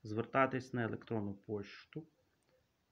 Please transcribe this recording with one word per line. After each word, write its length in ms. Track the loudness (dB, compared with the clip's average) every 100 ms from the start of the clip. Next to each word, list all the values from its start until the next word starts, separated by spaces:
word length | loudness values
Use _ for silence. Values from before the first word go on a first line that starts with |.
звертайтесь 680 | -2 -2 2 6 6 4 -2
на 120 | 0
електронну 500 | 0 -2 -2 0 0
пошту. 720 | -4 -4 -4 -4 -12 -12 -12 -12 _ _ _ _ _ _ _ _